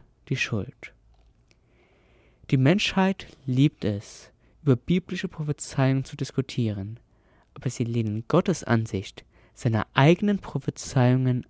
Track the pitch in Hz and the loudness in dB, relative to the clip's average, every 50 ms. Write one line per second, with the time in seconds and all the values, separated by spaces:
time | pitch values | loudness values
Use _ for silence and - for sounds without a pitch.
0 | - _ _ _ _ - 135 - - - 117 104 - 127 - - - - _ _ | -20 _ _ _ _ -6 -6 -4 -4 -4 -4 -4 -6 -6 -12 -18 -20 -20 _ _
1 | _ _ _ _ _ _ _ _ _ _ _ _ _ _ _ _ _ _ _ _ | _ _ _ _ _ _ _ _ _ _ _ _ _ _ _ _ _ _ _ _
2 | _ _ _ _ _ _ _ _ _ - 147 131 131 139 180 214 - - - 196 | _ _ _ _ _ _ _ _ _ 0 2 4 4 4 4 2 0 0 0 2
3 | 190 190 190 - - - - - - 131 123 131 143 151 - - - 104 101 101 | 2 2 0 -4 -8 -20 -20 -12 -6 -2 2 4 4 4 2 0 -4 -4 -4 -4
4 | - - - - - - _ _ _ _ _ _ - 143 127 123 _ - 175 185 | -8 -12 -20 -20 -20 -20 _ _ _ _ _ _ 2 2 2 2 _ 0 0 0
5 | - - 190 185 - 185 - - 151 151 - - - - - 139 135 135 135 135 | 0 -4 -10 -8 -8 -8 -8 -6 -6 -6 -6 -6 -8 -6 -2 0 2 2 2 0
6 | 127 - - - 135 - - - 127 - - 127 117 107 104 98 95 104 113 - | -2 -6 -8 -8 -8 -6 -4 -4 -4 -4 -2 -2 -2 -2 -2 -4 -8 -10 -10 -14
7 | _ _ _ _ _ _ _ _ _ _ - - - 131 - - 120 117 117 120 | _ _ _ _ _ _ _ _ _ _ -14 -8 -8 -6 -4 -4 -4 -2 -2 -2
8 | 110 107 104 113 - - - 175 - - 160 - - - 117 113 113 - - 95 | -2 -2 -2 -4 -4 0 0 0 2 2 -2 -2 -2 0 0 0 0 -2 -4 -6
9 | 98 - - - - _ _ _ _ _ _ - - 120 110 107 - _ - - | -6 -8 -14 -20 -20 _ _ _ _ _ _ -4 -2 0 0 0 -2 _ 2 4
10 | 135 156 175 - 208 208 202 196 - - - 139 - - - - - - - 135 | 6 6 4 4 2 0 -2 -2 -4 -6 -8 -6 -6 -6 -8 -8 -6 -2 0 2
11 | 123 123 127 131 127 127 123 123 - | 4 4 4 2 2 0 0 -2 -4